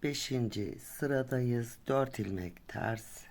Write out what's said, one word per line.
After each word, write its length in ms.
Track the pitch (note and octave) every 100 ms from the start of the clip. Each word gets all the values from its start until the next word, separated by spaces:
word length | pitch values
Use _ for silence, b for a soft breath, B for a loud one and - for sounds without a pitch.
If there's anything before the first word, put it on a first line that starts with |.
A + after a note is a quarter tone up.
Beşinci 760 | D3+ C#3+ - C3 A#2 G#2 G2+ -
sıradayız. 960 | - - D3 C#3 C3 C3 B2 A#2+ A#2 - -
Dört 320 | C3+ C3 -
ilmek 480 | G2 F#2+ F2+ - -
ters. 560 | - - A2+ - - -